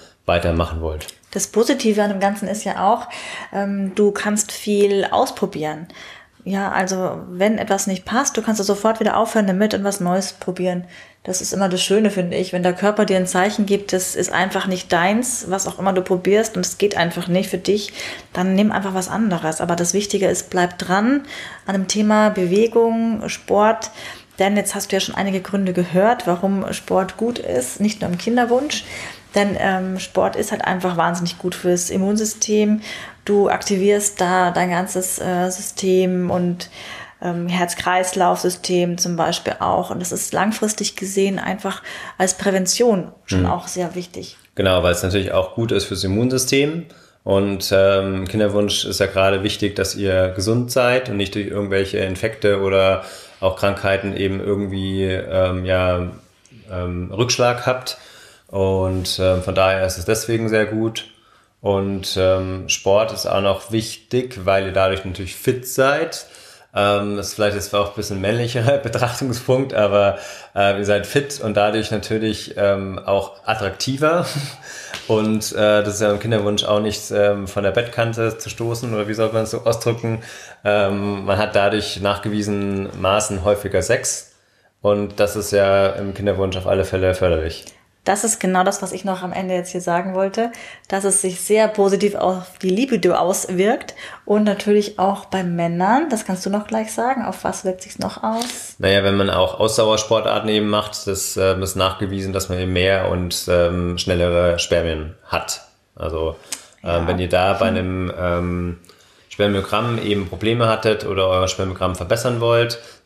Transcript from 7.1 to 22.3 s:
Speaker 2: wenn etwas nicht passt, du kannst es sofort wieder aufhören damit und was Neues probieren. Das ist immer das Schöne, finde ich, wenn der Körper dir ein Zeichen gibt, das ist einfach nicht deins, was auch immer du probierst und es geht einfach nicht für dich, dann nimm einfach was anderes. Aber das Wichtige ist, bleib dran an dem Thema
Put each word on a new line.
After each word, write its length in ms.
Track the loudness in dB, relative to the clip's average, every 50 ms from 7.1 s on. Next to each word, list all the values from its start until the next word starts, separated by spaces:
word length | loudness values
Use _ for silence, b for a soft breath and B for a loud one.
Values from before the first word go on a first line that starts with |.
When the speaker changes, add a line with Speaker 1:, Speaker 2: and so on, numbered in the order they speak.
| -4 -6 -10 -8
Speaker 2:
wenn 300 | -2 2 2 2 2 2
etwas 280 | 0 0 0 0 0
nicht 180 | -2 -4 -6 -6
passt, 300 | -4 -2 0 0 0 -2
du 60 | -2 0
kannst 180 | 0 0 0
es 60 | 2
sofort 320 | 0 0 2 2 0 2 2
wieder 180 | 0 2 2 2
aufhören 280 | 2 2 2 2 2
damit 280 | 2 2 2 2 2 2
und 100 | 0 -2
was 160 | -2 -2 0
Neues 320 | 0 0 0 0 -2 -4 -8
probieren. 520 | -10 -8 -6 -4 -2 -2 -2 -2 -2 -6 B B B B B B B -8
Das 200 | -6 -6 -4 -4
ist 100 | -4 -2
immer 160 | 0 0 0
das 140 | 0 0 0
Schöne, 280 | 2 4 4 4 4
finde 260 | 2 0 -2 0 0 -2
ich, 160 | -2 -2 -2
wenn 80 | 0 0
der 100 | 0 0
Körper 320 | 2 2 0 2 4 2
dir 140 | 4 4 2
ein 80 | 2
Zeichen 400 | 2 2 2 2 2 2 0 0
gibt, 260 | 2 2 0 0 0 -2
das 240 | -2 -2 -2 -2
ist 160 | -2 -2 0 0
einfach 340 | 0 0 0 0 -2 -2
nicht 240 | -2 -4 -4 -2 0
deins, 600 | 2 2 4 4 2 2 0 -2 -4 -6 -6 -4
was 160 | -4 -4 -4
auch 120 | -4 -6 -4
immer 140 | -2 0 0
du 80 | 0
probierst 560 | 0 0 0 0 2 4 4 4 4 2 -2
und 80 | -4 -4
es 140 | -4 -2 0
geht 180 | 0 0 2
einfach 320 | 2 -2 -2 -2 -4 -2 0
nicht 220 | 0 0 0 0
für 80 | -4 -4
dich, 340 | 0 0 0 0 0 -6 B B B B B B B B -6
dann 220 | -2 0 2 2
nimm 180 | 4 4 4 2
einfach 220 | 0 -2 -2 -2
was 140 | -4 -4 -4
anderes. 500 | -2 0 0 0 0 0 -2 -2 -2 -2
Aber 160 | -2 -2 0
das 160 | 0 0 0 0
Wichtige 360 | -2 -2 0 -2 0 2 2
ist, 200 | 0 0 -4 -4
bleib 300 | 0 0 0 0 -2 -4
dran 460 | -4 0 0 2 2 2 2 2 0 B B B B B B B B
an 80 | -4 -2
dem 140 | -2 0 0
Thema 420 | 0 0 2 4 6 6 4 4